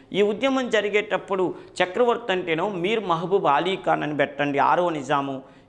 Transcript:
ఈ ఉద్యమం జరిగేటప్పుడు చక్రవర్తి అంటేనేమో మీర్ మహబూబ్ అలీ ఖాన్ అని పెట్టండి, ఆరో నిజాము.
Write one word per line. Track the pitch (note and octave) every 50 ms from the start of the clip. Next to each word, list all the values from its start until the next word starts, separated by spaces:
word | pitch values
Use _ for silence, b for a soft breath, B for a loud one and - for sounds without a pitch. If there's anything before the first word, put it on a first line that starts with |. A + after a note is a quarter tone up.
| B B -
ఈ | F#3
ఉద్యమం | G#3 G3+ A3 F#3 C4 C4+ C4 C4 B3+ A3
జరిగేటప్పుడు | G#3 G#3+ G3+ G#3 F#3+ G#3 G3+ G#3 F#3 F3+ - - G3 F#3 F#3 D3+ B B B B B - F3+
చక్రవర్తి | F3+ F3+ A3+ B3 A#3+ A3+ A#3 A#3 -
అంటేనేమో | F#3 F#3 - E3+ D#3+ D#3+ F3+ G#3+
మీర్ | G3+ E3+ E3+ G3+ A#3 A3+ G3
మహబూబ్ | F3+ E3 D#3+ F#3 E3+ G3 F#3+ E3
అలీ | D3+ C#3 D3 E3+ F#3 F#3+
ఖాన్ | - - F3+ D#3+ D#3 D3+
అని | D3 D3+ C#3+
పెట్టండి, | C#3+ C#3 - - D3 C#3+ C#3 C#3
ఆరో | C3 C3 D3+ E3+ F3+ F3
నిజాము. | D#3+ D3 C3 B2+ D3+ C#3+ C#3 C#3 C3+ C3 - - - - -